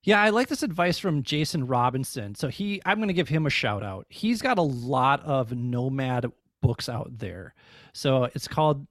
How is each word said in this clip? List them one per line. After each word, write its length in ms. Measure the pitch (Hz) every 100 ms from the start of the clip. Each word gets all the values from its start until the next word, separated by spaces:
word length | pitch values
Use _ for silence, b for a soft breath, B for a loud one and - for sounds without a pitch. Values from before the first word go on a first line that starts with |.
Yeah, 180 | - 208
I 80 | 214
like 180 | 214 254
this 140 | 294
advice 360 | 254 165 175 170
from 240 | 196 151
Jason 440 | 123 151 151 160 127
Robinson. 680 | 123 123 131 131 - 104
So 140 | 101 139
he, 340 | - 202 196
I'm 160 | 180 208
gonna 140 | 220
give 140 | 175 160
him 180 | 156 151
a 40 |
shout 320 | - 120 104
out. 240 | 101 98 -
He's 320 | - 214 233
got 160 | 262 226
a 40 |
lot 640 | 156 123 123 131 131 143
of 280 | 156 135 117
nomad 800 | 123 123 123 131 135 131 123 120 - _ _
books 280 | - 127 -
out 280 | 113 - 117
there. 360 | 101 87 92 B B B B
So 300 | - 143 131
it's 240 | 123 - -
called, 380 | - 156 143 143